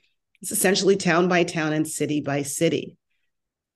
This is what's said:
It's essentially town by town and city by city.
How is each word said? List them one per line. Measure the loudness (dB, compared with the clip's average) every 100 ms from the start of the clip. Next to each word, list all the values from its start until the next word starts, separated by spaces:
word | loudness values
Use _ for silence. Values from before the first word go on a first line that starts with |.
| _ _ _ _
It's | -8
essentially | -2 0 2 2 2
town | 2 2 4
by | 2
town | 2 0 -2
and | -2 -2
city | -4 -2 -2
by | -2 -4
city. | -4 -2 0 0 -4 -16 _ _ _ _ _ _ _